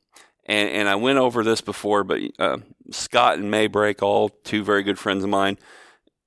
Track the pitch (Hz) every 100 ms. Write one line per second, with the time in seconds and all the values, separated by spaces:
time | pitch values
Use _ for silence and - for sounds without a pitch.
0 | _ - - _ - 104 104 90 101 98
1 | 123 139 127 117 110 113 - 98 104 104
2 | 95 82 - - 87 67 - - - -
3 | - 120 120 80 101 107 107 101 104 101
4 | 101 104 107 - - 107 101 101 101 95
5 | 107 98 98 98 98 101 - - - _
6 | _ _